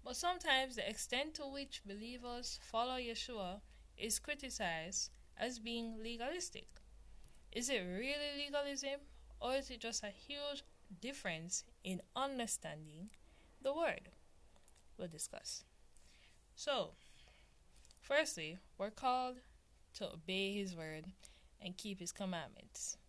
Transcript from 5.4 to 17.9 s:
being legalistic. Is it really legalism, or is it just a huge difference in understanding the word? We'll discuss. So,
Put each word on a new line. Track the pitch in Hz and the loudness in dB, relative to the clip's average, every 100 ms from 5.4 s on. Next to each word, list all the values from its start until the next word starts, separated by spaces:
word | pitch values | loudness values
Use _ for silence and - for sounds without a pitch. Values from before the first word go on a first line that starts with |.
| 240 247 | 0 0
being | 220 233 226 220 | 0 0 0 -2
legalistic. | 220 233 240 349 - - - - - - - - - - - | -4 0 0 0 -2 -4 -10 -14 -16 -16 -14 -14 -14 -16 -6
Is | - 247 | -2 4
it | 254 | 4
really | 180 185 247 294 294 285 | 2 0 2 2 0 -2
legalism, | 285 285 285 277 277 277 285 - - - | 2 2 2 0 0 -2 -4 -16 -14 -2
or | 240 262 | 2 2
is | 269 | 0
it | 240 | -4
just | 226 226 | -2 0
a | 208 | -2
huge | 196 - 285 285 285 - - - 175 | -8 -6 -2 -2 -2 -6 -18 -14 -6
difference | 233 277 196 160 170 - - - | -4 -2 -2 -2 0 -2 -2 -8
in | 185 185 - - | 0 0 0 0
understanding | 269 269 233 - 160 151 156 156 196 - - - - - | 2 2 2 0 0 -6 -8 -10 -10 -12 -18 -20 -20 -2
the | 262 | 2
word? | 285 330 - - - - - - - - - - - | 4 4 4 -4 -18 -20 -20 -20 -20 -20 -20 -20 -6
We'll | 175 | -6
discuss. | 156 - - - - - - - - - - - - - | -4 -4 -4 -6 -6 -8 -20 -20 -20 -20 -20 -20 -20 -20
So, | - - 269 170 - - - - - - - - - - | -6 2 4 2 -4 -18 -18 -18 -20 -20 -20 -20 -20 -18